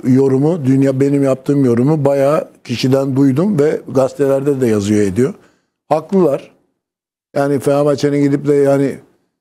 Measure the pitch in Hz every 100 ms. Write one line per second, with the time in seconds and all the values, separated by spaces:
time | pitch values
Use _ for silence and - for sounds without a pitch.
0 | 127 131 135 131 147 170 131 135 135 131
1 | 139 143 135 135 - 143 131 117 131 160
2 | 139 139 139 156 - - - 120 131 135
3 | 139 131 139 131 196 180 147 - - 131
4 | 131 - 139 135 139 139 123 107 101 104
5 | 104 92 135 208 _ _ _ _ _ 151
6 | 156 196 165 135 - _ _ _ _ _
7 | _ _ _ 139 139 143 139 143 147 143
8 | 147 143 143 143 143 143 139 139 139 -
9 | - _ _ _